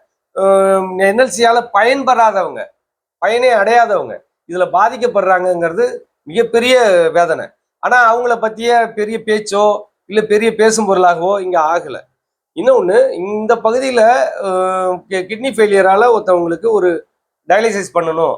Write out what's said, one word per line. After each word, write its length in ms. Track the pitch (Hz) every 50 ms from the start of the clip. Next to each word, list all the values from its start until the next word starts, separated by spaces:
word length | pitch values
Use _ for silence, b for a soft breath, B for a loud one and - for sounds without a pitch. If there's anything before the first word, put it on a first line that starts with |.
| _ _ _ _ _ _ -
ஆ, 80 | 180 190 196 196 196 196 190 196 190 190 185 185 185
என் 200 | 190 196 202 233
எல் 180 | 262 254 - 202
சியால 300 | 233 233 233 240 233 240 -
பயன்பெறாதவங்க, 920 | 202 214 240 269 277 262 240 247 247 226 220 202 196 175 156 131 113 101 - _ _ _ _ _ _ _ _ _ -
பயனே 360 | - 196 226 240 247 254 240
அடையாதவங்க 640 | 214 196 214 233 240 233 220 208 170 139 117 101 - _ _ _ _ _ -
இதுல 180 | 170 185 180 175 151
பாதிக்கப்படுறாங்கங்கிறது 1300 | 175 202 240 - 214 226 - 214 202 185 185 190 180 180 185 180 175 170 165 165 185 240 247 247 - - _ _ _ _
மிகப்பெரிய 580 | 139 156 214 233 233 - 233 233 247 262 254 240 208 185 175 170 160 147
வேதனை. 320 | 170 175 165 160 - - - _ _ _ _ _ - -
ஆனா 140 | 185 240 247 240
அவங்கள 360 | 226 226 240 247 247 240 226
பத்திய 540 | 214 220 220 214 226 240 240 233 233 220 226
பெரிய 220 | - 208 208 226 220
பேச்சோ 460 | 220 220 214 214 214 - 196 202 208 208 208 208 - _ _ _ _
இல்ல 160 | - 196 214
பெரிய 340 | 208 - 208 214 220 226 220
பேசும் 300 | 220 214 220 214 226 214
பொருளாகவோ 560 | 196 196 180 180 175 175 165 170 185 202 202
இங்க 180 | 185 185 180 170
ஆகல. 360 | 156 156 165 175 156 147 123 95 - _ _ _ _ _ _ _ _ _ - 147
இன்னொன்னு, 400 | 190 254 269 233 190 175 190 233 269 262 233 -
இந்த 380 | 175 196 208 214 220 220 233
பகுதியில, 460 | 226 214 220 226 262 269 262 247 233 214 226 247 262 - - - - 202
அஹ், 520 | 196 185 185 185 185 185 185 185 185 180 180 -
கி-, 200 | - 190 185 180
கிட்னி 240 | 185 214 214 247 269
ஃபெயிலியரால 540 | 220 - 220 208 196 196 185 190 190 202 233 247
ஒருத்தவங்களுக்கு 600 | 233 214 - 185 180 175 170 170 170 165 202 233
ஒரு 200 | 220 202 180 180 170 156 - _ _ _ _ _ _ _ _ -
டயாலிசிஸ் 440 | 175 208 226 226 202 202 185 - -
பண்ணணும் 420 | 175 165 165 156 165 165 147 123